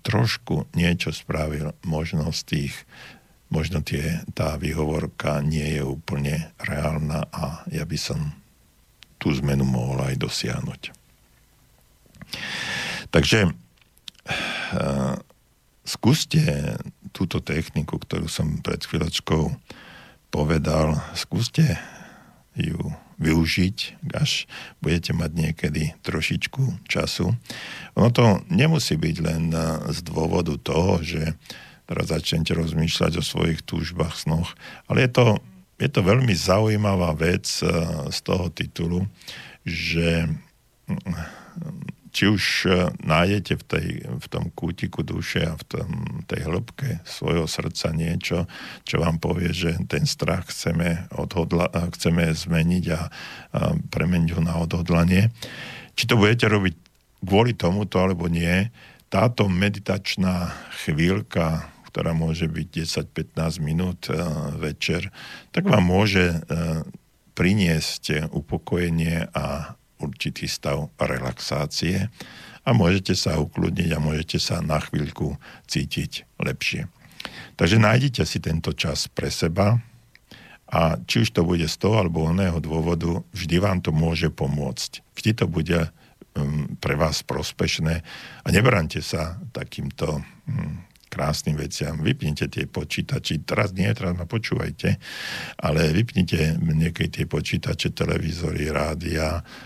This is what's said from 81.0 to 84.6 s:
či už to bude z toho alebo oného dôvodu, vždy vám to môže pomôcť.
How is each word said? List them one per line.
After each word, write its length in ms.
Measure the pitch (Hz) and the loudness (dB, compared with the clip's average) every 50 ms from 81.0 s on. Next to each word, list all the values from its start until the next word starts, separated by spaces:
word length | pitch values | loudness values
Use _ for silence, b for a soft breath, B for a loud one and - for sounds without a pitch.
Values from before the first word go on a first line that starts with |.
| - | -2
či 220 | - - 120 113 | -2 2 2 2
už 100 | - - | 2 4
to 60 | - 85 | 2 4
bude 220 | 85 90 85 80 | 4 4 2 2
z 100 | 78 - | 0 -2
toho 240 | - - 98 110 110 | 0 2 2 4 4
alebo 240 | 98 87 82 82 80 | 4 2 2 2 2
oného 320 | 80 82 92 98 92 85 82 73 | 2 2 2 2 2 0 0 -2
dôvodu, 580 | 78 78 80 80 82 87 82 82 85 85 85 - - - | -2 -2 0 2 2 0 0 0 0 -2 -2 -4 -8 -8
vždy 200 | 92 87 80 82 90 | -8 -2 0 2 2
vám 240 | 95 101 95 90 90 | 4 4 2 0 0
to 80 | 90 80 | 2 2
môže 400 | 78 80 82 85 80 82 80 76 | 2 2 2 2 2 0 0 0
pomôcť. 720 | - 76 69 71 73 | 0 -2 -2 0 -2